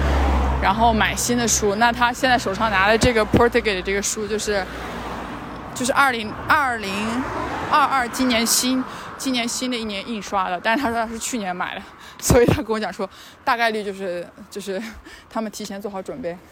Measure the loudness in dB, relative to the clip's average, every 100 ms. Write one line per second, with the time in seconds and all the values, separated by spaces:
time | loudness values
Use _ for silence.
0 | 2 2 4 2 2 2 2 4 4 4
1 | 2 0 0 2 2 2 2 4 2 4
2 | 0 2 2 2 2 0 0 4 4 6
3 | 6 4 4 4 4 4 2 0 -2 -2
4 | -2 -4 -4 -4 -2 -2 -4 -8 -10 -10
5 | -8 -10 -10 -10 -12 -14 -12 -4 0 4
6 | 4 2 -4 -8 2 2 4 0 -4 -4
7 | -2 -4 -4 -6 -6 -6 2 4 4 2
8 | 0 0 2 2 2 2 2 0 -2 -10
9 | -14 -6 -2 -2 -2 -4 -4 -4 -4 -6
10 | -6 -8 -4 -2 -2 -2 0 0 0 -2
11 | -2 -4 -6 -4 -4 -4 -6 -8 -12 -18
12 | -20 -8 2 6 6 4 0 -2 -2 -4
13 | -8 -8 -20 -8 -2 2 2 0 -4 -6
14 | -6 -6 -8 -16 -14 -12 -6 -6 -8 -12
15 | -18 -20 -10 -6 -6 -8 -10 -8 -8 -8
16 | -8 -8 -8 -8 -14